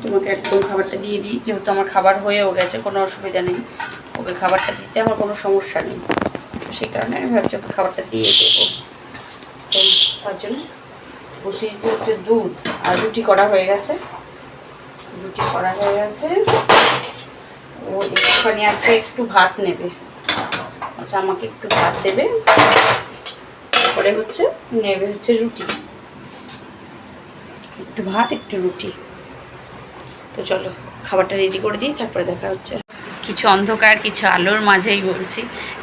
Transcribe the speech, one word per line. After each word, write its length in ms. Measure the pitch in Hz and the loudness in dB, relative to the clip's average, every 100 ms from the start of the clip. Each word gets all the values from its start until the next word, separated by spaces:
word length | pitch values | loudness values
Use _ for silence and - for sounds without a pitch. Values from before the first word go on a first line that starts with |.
তোমাকে 280 | 226 196 196 | 0 0 0
একদম 320 | 196 - 196 196 | -2 2 2 2
খাবারটা 280 | 196 190 196 | 0 -2 -4
দিয়ে 220 | 208 202 | -4 -4
দিই, 220 | 202 240 226 | -4 -4 -4
যেহেতু 240 | 196 208 | -2 0
আমার 180 | 196 196 | 0 2
খাবার 320 | 196 190 196 | 4 4 4
হয়েও 320 | 208 208 196 | 2 2 2
গেছে, 260 | 185 180 220 | 2 0 -2
কোনো 240 | 208 196 | -2 -2
অসুবিধা 400 | 190 - 196 180 | -2 -4 -4 -2
নেই, 160 | 180 180 240 - - - - - | -2 -2 -6 -6 -6 -6 -10 -8
ওকে 160 | 185 180 | -8 -2
খাবারটা 320 | 240 277 - | 2 4 2
দিতে 280 | 202 - 226 | -2 -4 0
আমার 140 | 226 | 0
কোনো 200 | 214 208 | 0 -2
সমস্যা 460 | 202 202 196 - 165 | -2 0 2 0 -4
নেই।" 180 | - - - | -4 -6 -2
তো 680 | - - - - - - | -2 -2 -6 -10 -12 -10
সেই 160 | - 226 | -6 -6
কারণে 220 | 208 226 269 | -4 -4 -4
আমি 100 | 262 | 0
ভাবছি 300 | 226 - 208 | 0 0 -4
ওকে 160 | - | -4
খাবারটা 300 | - 185 - - | -2 -2 -4 -6
দিয়ে 140 | 113 | 2
দেবো। 580 | 107 - - - - - - - - - - - - - - | 6 8 8 6 4 0 -8 -14 -14 -14 -14 -14 -14 -14 2
তো 80 | - - - - - | 6 8 6 4 0
তার 80 | 202 185 | -6 -6
জন্য 160 | 208 269 339 - - - - - - - | -6 -6 -8 -12 -14 -16 -16 -16 -14 -10
বসিয়েছি 440 | 190 196 220 202 220 | -6 -4 -4 -2 -2
হচ্ছে 280 | 220 220 202 | 0 0 -2
দুধ, 520 | 202 226 180 - - - - | 2 2 2 -2 -2 0 2
আর 80 | - | 2
রুটি 260 | 220 226 | 2 0
করা 260 | 226 190 208 | 4 6 6
হয়ে 180 | 196 185 | 4 2
গেছে, 260 | 202 - 330 - - - - - - - - - - - 180 | 0 -2 -6 -8 -12 -14 -16 -16 -16 -16 -16 -16 -16 -14 -12
রুটি 200 | 190 196 196 | -10 -4 -2
করা 200 | - 185 | 0 -2
হয়ে 220 | 190 202 | 2 2
গেছে। 340 | 202 214 214 311 381 453 453 - 453 453 135 - - - - - - - - - | 2 -2 -2 -2 2 4 4 6 8 8 4 -4 -12 -14 -16 -16 -16 -16 -12 -6
ও 160 | 190 | -4
একটুখানি 600 | 196 - - - 226 208 | 2 6 6 6 4 4
আছে, 320 | 208 208 233 226 | 2 4 6 4
একটু 300 | - - 226 | 2 -4 2
ভাত 260 | 196 185 - | 4 4 2
নেবে, 300 | 190 - 175 - - - - - - - - - - - | -2 -2 -6 -10 -14 -4 0 0 0 -2 -4 -10 -10 -8
আচ্ছা 200 | - 196 | -4 -2
আমাকে 280 | 190 185 113 | 0 -2 -6
একটু 220 | - 202 | -8 0
ভাত 260 | - 170 - | 2 2 0
দেবে, 260 | 196 196 453 453 - - - - - - - - - - - - - | 0 0 0 2 6 6 8 8 6 2 -4 -12 -14 -14 -16 -16 0
তারপরে 400 | - - - 196 | 4 4 4 2
হচ্ছে 300 | 214 226 - 523 - - | 0 -2 0 0 -2 -4
নেবে 340 | 233 202 190 202 | -2 0 0 -2
হচ্ছে 260 | 208 - 226 | 0 2 2
রুটি, 260 | 233 - - - - - - - - - - - - - - - - - - - - - - - | 0 -2 -6 -6 -10 -14 -16 -16 -14 -14 -12 -14 -14 -16 -16 -16 -14 -16 -16 -16 -14 -12 -12 -12
একটু 220 | - - | -12 -10
ভাত 300 | 190 202 240 | -4 -2 -2
একটু 240 | 233 - 196 | -4 -6 -4
রুটি। 360 | 180 - 190 - - - - - - - - - - - - - - - | -4 -4 -8 -10 -16 -16 -16 -16 -16 -18 -16 -16 -16 -18 -16 -16 -12 -10
তো 60 | |
চলো 280 | 185 190 185 - - - | -4 -2 -4 -10 -14 -14
খাবারটা 320 | - 190 185 196 | -2 0 0 0
রেডি 220 | 190 190 | 0 0
করে 200 | 208 208 | -4 -2
দিই, 160 | 269 294 | -4 -4
তারপরে 260 | 233 185 | -4 -4
দেখা 240 | 175 180 190 | -4 -4 -6
হচ্ছে। 340 | 185 - 170 - - - - - | -8 -8 -10 -10 -16 -14 -10 -4
কিছু 220 | 185 220 | 2 4
অন্ধকার 480 | 196 202 214 220 214 | 6 4 4 6 6
কিছু 280 | 214 202 196 | 2 2 4
আলোর 340 | 180 180 214 | 4 4 4
মাঝেই 420 | 208 190 202 202 | 4 4 4 2
বলছি 400 | 190 185 185 - 240 - - - | 0 -2 -2 -4 -6 -10 -10 -6